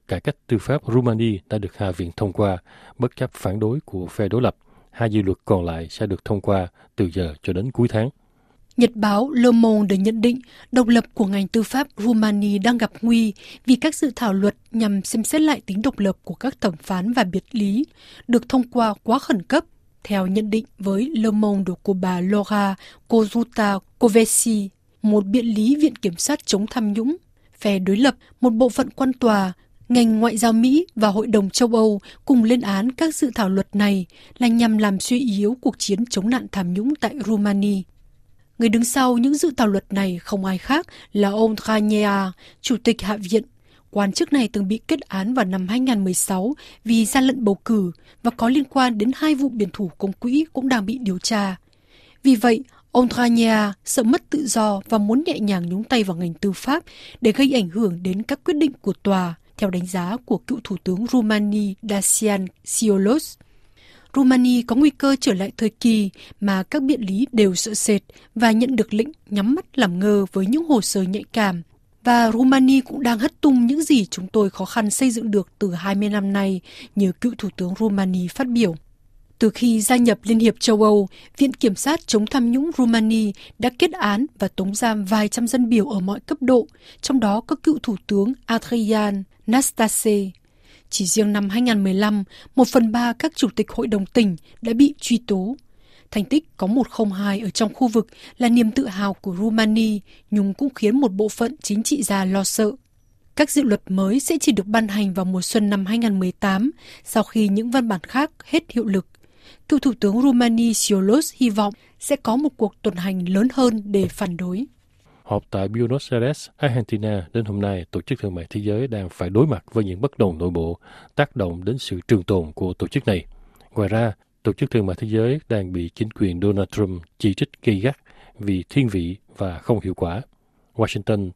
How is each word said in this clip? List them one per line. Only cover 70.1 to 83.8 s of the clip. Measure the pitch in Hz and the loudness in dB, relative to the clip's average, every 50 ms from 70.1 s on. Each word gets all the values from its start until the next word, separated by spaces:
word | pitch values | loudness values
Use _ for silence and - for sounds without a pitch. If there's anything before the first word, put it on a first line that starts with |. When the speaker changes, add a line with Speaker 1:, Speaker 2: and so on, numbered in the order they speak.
| 208 202 196 - | 2 2 0 0
Speaker 2:
với | - 196 190 | -2 -2 -2
những | 202 254 320 339 | 0 0 0 2
hồ | 311 285 220 | 2 2 2
sơ | - - - 196 | 2 0 -2 -2
nhạy | 185 180 196 208 - - - | -2 -2 -4 -6 -8 -6 -2
cảm. | - 208 190 175 170 - _ _ _ _ _ _ _ - | -2 0 0 -2 -4 -8 _ _ _ _ _ _ _ 0
Và | 247 240 240 233 220 | 2 4 4 4 2
Romania | 233 226 262 262 269 269 262 262 269 269 | 2 4 4 4 6 6 6 6 4 4
cũng | 254 - - 285 277 | 2 -2 -4 -4 -2
đang | 240 233 208 | -2 0 0
hất | 247 - - _ | -2 -4 -2 _
tung | - 294 262 247 233 | 2 4 4 4 4
những | 233 285 320 302 | 2 2 0 2
gì | - 294 233 185 | 2 2 2 2
chúng | - - 180 185 | 0 -6 -10 -8
tôi | 185 - 220 202 190 | -2 0 0 0 0
khó | - - 190 | -2 -6 -8
khăn | - - 233 214 208 | -4 -4 -2 -2 -2
xây | - - 269 254 | 0 0 0 0
dựng | 220 233 233 220 | 0 -2 -2 -2
được | 202 202 185 - _ - | 0 -2 -2 -4 _ -6
từ | 208 185 175 | -4 -4 -4
hai | 160 175 196 196 | -4 -4 -4 -2
mươi | 202 208 208 | -2 0 0
năm | 208 208 196 196 196 | -2 -2 -2 -2 -2
nay, | 202 196 190 190 175 - - - - - - - | 0 0 -2 -2 -4 -6 -12 -20 -20 -20 -6 -2
như | 202 202 185 | 0 0 0
cựu | - - - 247 208 | 0 -2 -4 -4 -4
Thủ | - 208 185 - | -4 -8 -8 -6
tướng | - 185 175 190 - | -6 -6 -6 -2 -2
Romania | 226 214 202 196 190 185 185 180 175 | 0 0 0 0 0 0 -2 -2 -4
phát | 175 - - 269 | -4 -4 -4 -4
biểu. | 247 233 233 220 175 160 151 - _ _ _ _ _ _ - _ _ _ - | -2 0 2 2 0 -2 -6 -12 _ _ _ _ _ _ -20 _ _ _ 0
Từ | 233 214 | 0 0
khi | - - 247 240 226 220 | 2 2 2 2 2 2
gia | 208 - 254 | 2 2 4
nhập | 247 240 233 202 - - | 4 4 4 2 2 0
Liên | 208 226 226 | 0 2 4
hiệp | 233 220 - - | 4 4 2 2
châu | - 240 214 208 214 | 0 2 2 4 4
Âu, | 214 208 208 196 - - - - - - | 4 4 4 2 0 -6 -16 -20 -12 -2
Viện | - 277 262 - | 0 0 0 2
Kiểm | - - 220 185 | 0 0 0 0
sát | - - 277 320 330 - | 0 -2 -2 -2 -2 -2
chống | - - 214 214 | -2 0 0 0
tham | - - 269 233 233 | 0 0 0 2 2
nhũng | 240 269 294 339 311 | 2 0 0 0 0
Romania | - 247 233 226 220 220 220 226 220 220 202 196 - - - - - | 2 2 2 4 2 2 2 2 2 0 -2 -4 -6 -14 -20 -8 -4
đã | 226 247 - | -4 -4 0
kết | - | 0